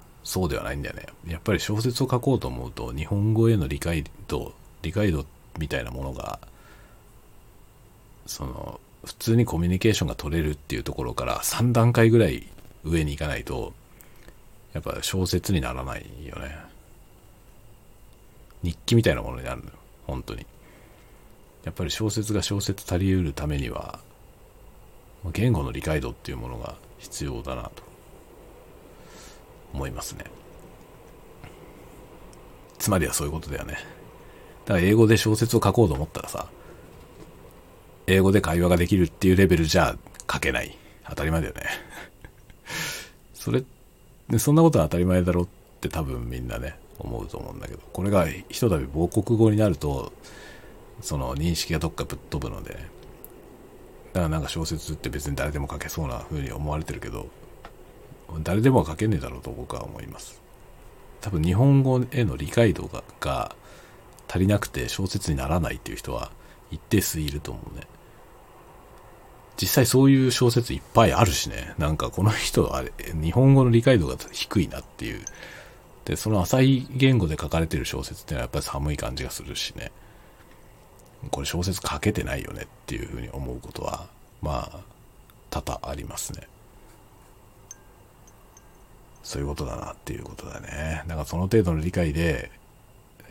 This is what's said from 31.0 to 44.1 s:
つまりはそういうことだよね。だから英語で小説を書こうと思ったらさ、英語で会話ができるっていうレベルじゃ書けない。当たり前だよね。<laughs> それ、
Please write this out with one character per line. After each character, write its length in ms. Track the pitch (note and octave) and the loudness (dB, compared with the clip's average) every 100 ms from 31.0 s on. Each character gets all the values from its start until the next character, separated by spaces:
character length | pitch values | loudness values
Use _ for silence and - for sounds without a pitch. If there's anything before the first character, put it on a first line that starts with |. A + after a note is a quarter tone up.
| - - - - - - - - - - - - - - - - - - | -20 -20 -20 -20 -20 -20 -20 -20 -20 -20 -20 -20 -20 -20 -20 -20 -20 -6
つ 120 | - | 0
ま 80 | F#2+ | 2
り 80 | C2 | 2
は 60 | |
そ 120 | - | -2
う 20 | D2 | -4
い 40 | |
う 20 | |
こ 80 | D#2+ | -6
と 100 | - | -8
だ 80 | C#2 | -8
よ 60 | |
ね。 100 | E2 D2+ - - - - - - - - | -8 -10 -14 -18 -20 -20 -20 -20 -20 -16
だ 100 | - | 0
か 60 | F#2+ | 4
ら 0 | |
英 140 | F2+ | 6
語 120 | A2 A2 | 8 8
で 100 | A2 | 6
小 200 | A2 G#2+ | 4 2
説 200 | A#2 A2+ | 4 4
を 40 | |
書 100 | G2+ | 4
こ 120 | G2 | 6
う 40 | G#2 | 4
と 60 | |
思 100 | C2+ | 2
っ 40 | D#3+ | -4
た 140 | - | -6
ら 60 | - | -8
さ、 180 | - - - - - - - - - - - - - - - - - - | -10 -10 -14 -20 -20 -20 -20 -20 -20 -20 -20 -20 -20 -20 -20 -20 -10 4
英 140 | F#2+ | 6
語 120 | F#2+ | 8
で 80 | G2 | 6
会 200 | - E2+ | 4 2
話 80 | F2 | 4
が 80 | F2 | 4
で 100 | F2 | 4
き 100 | G2 | 4
る 80 | |
っ 40 | E2 | 4
て 200 | - F#2+ | 4 6
い 40 | |
う 40 | F#2 | 8
レ 100 | G2 | 8
ベ 120 | E2+ | 6
ル 60 | |
じ 140 | D#2+ - | 4 4
ゃ 180 | D#2+ A1 - - - | 2 0 -14 -14 -6
書 100 | C#3 | -2
け 120 | - | 0
な 100 | - | -2
い。 140 | - - - - - | -4 -12 -20 -20 -14
当 80 | - | -4
た 80 | |
り 60 | D#3 | 0
前 100 | E3 | 0
だ 80 | C#3+ | -2
よ 60 | |
ね。 80 | - - - - - - - - - - | -6 -8 -10 -12 -18 -18 -20 -20 -20 -20
<laughs> 880 | - - - - - - - - | -20 -12 -8 -8 -8 -14 -20 -20
そ 180 | - - | -10 -2
れ、 100 | B2+ C3+ - - _ - | -2 -2 -16 -20 _ -20